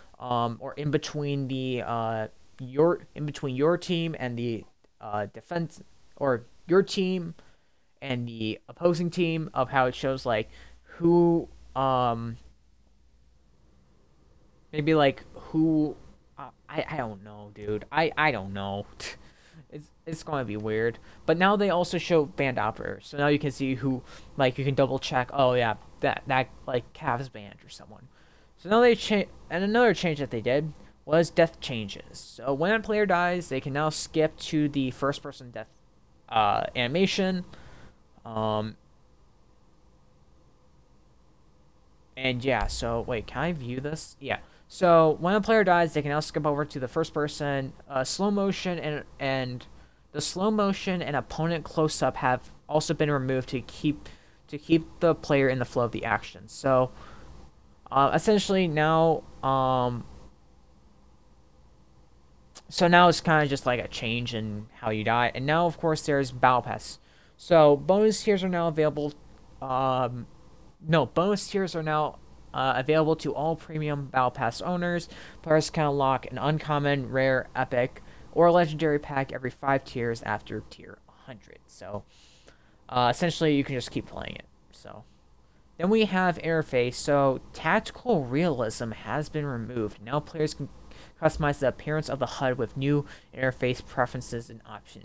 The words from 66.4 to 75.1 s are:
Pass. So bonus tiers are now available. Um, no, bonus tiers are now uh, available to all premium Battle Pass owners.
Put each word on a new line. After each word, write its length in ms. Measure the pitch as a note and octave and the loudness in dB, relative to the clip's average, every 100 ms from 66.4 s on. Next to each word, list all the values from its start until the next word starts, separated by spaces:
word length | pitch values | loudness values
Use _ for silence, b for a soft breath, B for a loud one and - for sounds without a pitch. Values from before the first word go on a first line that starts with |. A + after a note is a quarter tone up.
| B2+ B2+ | 4 4
Pass. 360 | A#2+ A2 - - b b b - | 2 -6 -8 -14 b b b -20
So 400 | - E3+ D3+ C#3+ | 4 8 8 8
bonus 480 | C#3+ G3 G#3+ G#3 | 4 4 4 2
tiers 180 | - G3 | 2 2
are 60 | F#3 | 2
now 180 | F3 E3+ | 0 0
available. 460 | D#3 D3+ D3 D3 - - - - - | 2 0 0 -4 -6 -16 -20 -20 -12
Um, 640 | C3 B2+ C3 B2+ B2 B2 A#2 - - - - - | -4 0 2 2 0 -4 -12 -16 -20 -20 -20 -12
no, 260 | D#3 D#3+ B2+ | 0 2 2
bonus 400 | - F#3 G3+ - | 2 0 0 -2
tiers 280 | G3+ F#3+ E3+ | -2 -2 -4
are 80 | |
now 340 | D#3 D3+ D3+ - - - - - | -2 0 0 -4 -16 -20 -10 -2
uh, 160 | C3 A#2+ | 0 2
available 380 | C3 D#3 D#3 D#3+ | 2 4 4 2
to 180 | D3+ | -2
all 200 | C3 D#3 | -2 -2
premium 520 | D#3+ - D#3 D3+ C#3+ C#3 | -4 -6 -6 -4 -4 -2
Battle 240 | C3 B2+ | 0 0
Pass 320 | B2 A#2 - | 0 -4 -4
owners. 480 | - F3+ F3 F3 F3 | -4 -2 -2 -2 -4